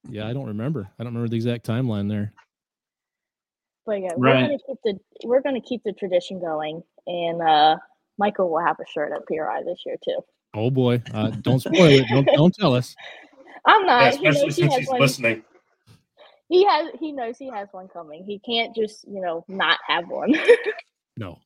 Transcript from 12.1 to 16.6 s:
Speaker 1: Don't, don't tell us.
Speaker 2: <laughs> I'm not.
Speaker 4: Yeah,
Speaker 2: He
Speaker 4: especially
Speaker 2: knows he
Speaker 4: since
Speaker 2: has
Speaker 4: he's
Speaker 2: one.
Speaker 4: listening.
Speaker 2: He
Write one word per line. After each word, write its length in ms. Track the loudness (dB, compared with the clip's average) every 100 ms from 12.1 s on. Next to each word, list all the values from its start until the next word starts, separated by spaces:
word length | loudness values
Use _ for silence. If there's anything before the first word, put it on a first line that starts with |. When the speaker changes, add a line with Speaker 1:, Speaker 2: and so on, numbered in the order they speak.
Speaker 1:
Don't, 160 | 2 4
don't 200 | 6 4
tell 200 | 4 0
us. 200 | 2 -2 -14
Speaker 2:
<laughs> 40 | -20 -20 -20 _ -20 0 4
I'm 200 | 4 6
not. 160 | 6
Speaker 4:
Yeah, 80 | 4
Speaker 2:
He 160 | 4 2
Speaker 4:
especially 180 | 2 2
Speaker 2:
knows 80 | 2
he 60 |
Speaker 4:
since 100 | 2
Speaker 2:
has 60 | 2
Speaker 4:
he's 80 | -2
Speaker 2:
one. 100 | 2
Speaker 4:
listening. 420 | 2 2 -2 -4 _ _ _ _ _ _ _ _ -20 _ _
Speaker 2:
He 160 | 4